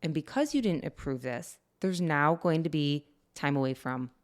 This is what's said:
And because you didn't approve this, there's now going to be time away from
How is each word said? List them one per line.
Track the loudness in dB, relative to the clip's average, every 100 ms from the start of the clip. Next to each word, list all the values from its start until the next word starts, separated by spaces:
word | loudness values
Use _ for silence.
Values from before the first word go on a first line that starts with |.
And | -2
because | -4 -4 -2 0
you | 2
didn't | 0 0 -4
approve | -8 -6 -4
this, | -4 -6 -8 -18 _ _
there's | -4 0
now | 0 4 4 4
going | 2 2
to | 2
be | 0 0 0 -4 _ _ -2
time | 2 2
away | 2
from | -2 -6 -6 -6 _